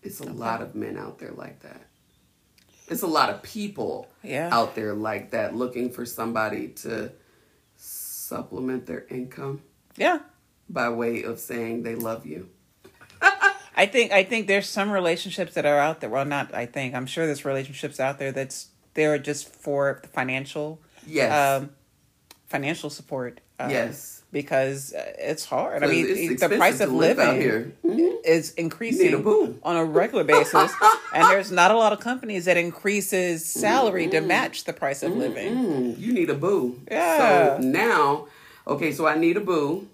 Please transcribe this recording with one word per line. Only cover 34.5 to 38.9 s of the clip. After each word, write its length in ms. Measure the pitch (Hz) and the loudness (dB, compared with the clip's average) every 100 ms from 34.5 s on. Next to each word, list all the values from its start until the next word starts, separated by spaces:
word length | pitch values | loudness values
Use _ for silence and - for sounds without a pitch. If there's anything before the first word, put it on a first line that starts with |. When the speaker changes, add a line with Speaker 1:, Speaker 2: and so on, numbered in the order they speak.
| - - | -6 -10
Speaker 2:
the 80 | |
price 280 | 165 143 139 | -4 -4 -2
of 140 | - 208 | -2 -2
living. 400 | - - - 247 | -2 -4 -4 -2
Speaker 1:
Mm-mm. 440 | 233 139 123 120 | 0 0 -2 -4
You 140 | 202 | -2
need 160 | 240 160 | 0 2
a 60 | 139 | 0
boo. 440 | 170 196 123 - - | 0 0 0 -6 -6
Speaker 2:
Yeah. 640 | 226 339 320 247 185 156 139 | -2 2 4 6 6 6 4
Speaker 1:
So 60 | |
now, 640 | 131 156 233 185 143 147 - - - - - | 2 2 2 4 2 0 -6 -20 -20 -14 -6
okay, 240 | 143 156 | -2 -2